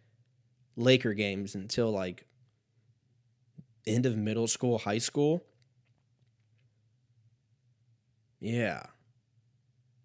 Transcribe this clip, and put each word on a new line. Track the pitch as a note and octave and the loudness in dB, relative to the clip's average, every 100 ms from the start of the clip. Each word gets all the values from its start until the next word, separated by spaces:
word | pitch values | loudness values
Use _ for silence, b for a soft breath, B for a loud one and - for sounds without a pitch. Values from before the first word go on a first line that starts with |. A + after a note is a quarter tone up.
| _ _ _ _ _ _ _ - | _ _ _ _ _ _ _ 0
Laker | B2 C3 A#2 | 4 6 4
games | G#2 G2+ G2 G2 G2+ | 0 -2 -2 -6 -10
until, | G2 - A#2 | -6 -2 0
like, | G2+ F#2 F2 - _ _ _ _ _ _ _ _ _ _ _ _ - - _ - | 0 -4 -8 -18 _ _ _ _ _ _ _ _ _ _ _ _ -20 -20 _ -2
end | A2 B2+ | 0 0
of | G#2+ | 0
middle | G#2+ A2 A#2 | -2 0 0
school, | - B2+ A2+ | 0 0 0
high | G2+ G#2+ | 0 -2
school. | - D3 D3 E3+ - _ _ _ _ _ _ _ _ _ _ _ _ _ _ _ _ _ _ _ _ _ _ _ _ _ _ _ _ _ | -2 0 2 0 -4 _ _ _ _ _ _ _ _ _ _ _ _ _ _ _ _ _ _ _ _ _ _ _ _ _ _ _ _ _
Yeah. | G#2 A#2+ G#2+ C2+ - - _ _ _ _ _ _ _ _ _ _ | -4 -2 -2 -4 -10 -20 _ _ _ _ _ _ _ _ _ _